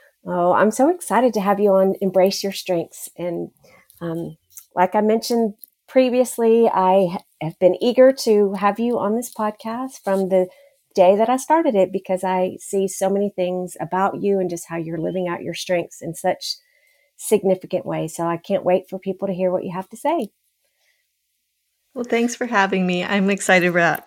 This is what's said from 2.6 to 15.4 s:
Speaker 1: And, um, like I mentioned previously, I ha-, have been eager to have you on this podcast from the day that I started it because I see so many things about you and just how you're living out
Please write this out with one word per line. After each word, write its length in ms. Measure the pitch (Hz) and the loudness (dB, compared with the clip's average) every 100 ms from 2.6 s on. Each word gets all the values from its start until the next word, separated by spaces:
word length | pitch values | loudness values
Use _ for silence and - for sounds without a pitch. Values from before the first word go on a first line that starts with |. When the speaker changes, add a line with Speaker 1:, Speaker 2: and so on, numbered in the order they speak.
| - 170 - - - - | -4 -4 -6 -12 -16 -10
Speaker 1:
And, 320 | 175 170 170 _ _ _ _ - | -8 -8 -10 _ _ _ _ -12
um, 380 | 170 165 156 160 _ - - | -10 -8 -10 -14 _ -20 -6
like 200 | 180 185 | 0 0
I 80 | 214 | 2
mentioned 520 | 214 226 - 233 220 - _ _ _ | 2 0 0 -2 -2 -4 _ _ _
previously, 800 | 262 254 247 240 - 226 226 226 | 2 2 2 0 0 2 4 4
I 400 | - 185 190 180 | 4 4 4 2
ha-, 120 | 185 - - | -2 -12 -10
have 160 | 156 - | -10 2
been 180 | 180 - | 2 4
eager 300 | 240 240 262 | 2 6 6
to 420 | 269 233 208 196 | 6 2 4 2
have 240 | 196 202 202 | 2 0 0
you 200 | 233 233 | -2 -2
on 180 | 202 226 | -2 -2
this 180 | 240 | -6
podcast 680 | - 214 214 226 233 262 - | -6 -6 -6 -10 -8 -10 -8
from 280 | 202 196 190 | -2 -2 2
the 180 | 190 180 - _ _ _ | 2 0 -4 _ _ _
day 220 | - 180 202 | 4 4 4
that 120 | 226 | 2
I 80 | 262 | 0
started 380 | - 320 320 | 2 2 2
it 180 | 202 185 | 2 2
because 320 | 190 - 185 | -2 -4 -4
I 320 | 185 185 185 - | -2 -2 -2 -4
see 280 | - 196 196 | -8 -4 -4
so 220 | - 190 | -2 -2
many 180 | 196 202 | 0 -2
things 480 | - 180 180 180 - | -2 -4 -4 -6 -10
about 440 | 170 185 196 - | -6 -2 -2 -2
you 160 | 202 196 | -2 0
and 100 | 180 | -2
just 200 | 170 - | -6 -8
how 80 | 170 | -8
you're 200 | 160 165 | -8 -6
living 320 | 175 185 175 | -4 -4 -4
out 140 | 170 | -6